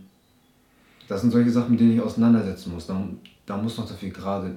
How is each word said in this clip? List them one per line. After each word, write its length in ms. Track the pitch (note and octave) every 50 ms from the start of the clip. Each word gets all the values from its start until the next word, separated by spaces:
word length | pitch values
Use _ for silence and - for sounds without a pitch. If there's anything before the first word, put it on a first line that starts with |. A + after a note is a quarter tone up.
| - _ _ _ _ _ _ _ _ _ _ _ _ _ _ _ _ _ _ _ - -
das 140 | G2+ G2
sind 100 | A#2+ A#2+
solche 200 | A2+ A#2+ A#2+ A#2+
Sachen, 200 | A#2 B2 A#2+ A#2+
mit 80 | A#2 A2+
denen 140 | A#2 A#2 A2+
ich 80 | A#2
auseinandersetzen 720 | G#2+ G#2+ - A2+ A2+ A#2 A#2 A2 G2 F#2+ F2 - - F#2 E2+
muss. 140 | E2 D#2+ -
Da, 120 | F#2+ F#2+ G2 F2+ - - - - _ _ _
da 120 | - G2 G#2
musst 200 | A2 A2+ - -
du 40 |
noch 80 | G#2+ G2
dafür 200 | G2 F#2+ G2+ F#2
gerade, 400 | F2+ - F#2 G2 G2+ G2 F#2 F2+ D#2+